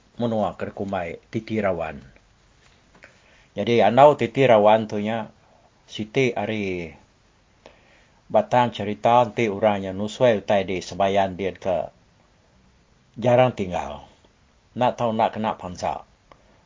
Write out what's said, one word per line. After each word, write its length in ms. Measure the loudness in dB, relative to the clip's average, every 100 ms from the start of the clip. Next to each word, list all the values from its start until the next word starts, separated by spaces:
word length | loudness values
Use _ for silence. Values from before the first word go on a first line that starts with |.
| _ -6
menua 400 | -4 -2 -4 -6
kerkumai 640 | -10 -10 -8 -8 -8 -12 _
Titi 320 | -10 -6 -4
Rawan. 400 | -2 -4 -8 -12 -18 _ _ _ _ _ _ _ _ _ -20 _ _ _ _
Jadi, 320 | -6 0 4
anau 320 | 6 8 6 6
Titi 320 | 0 2 4
Rawan 400 | 6 6 4 2
tu 120 | -6
nya, 280 | -4 -6 -8 _ _ _ _ _ _
Siti 440 | -12 -6 -2 0
Ari 640 | -2 -4 -4 -4 -6 -10 -16 _ _ _ _ _ _ -20 _ _ _ _ _ -2
Batang 400 | -2 2 0 0
cerita 560 | -2 -8 -2 2 4 2
nanti 240 | -2 -4
urangnya 400 | 0 0 0 -4
nuswai 480 | -6 -8 0 2 2
utai 240 | 0 -2
di 160 | -2 -6
sebayan 560 | -6 -2 0 0 -2 -4
dia 160 | -8
ke 400 | -6 -4 -4 -6 _ _ _ _ _ _ _ _ _ _ _ _ -4
jarang 320 | 2 4 4
tinggal. 560 | 0 -6 -6 -8 -14 -20 _ _ _ _ _ _
Nak 240 | -2 -2 0
tahu 160 | -2
nak 240 | 0 -2 -2
kena 240 | -6 -6
pangsa. 480 | -10 -8 -8 -8 -12 _ _ _ _ _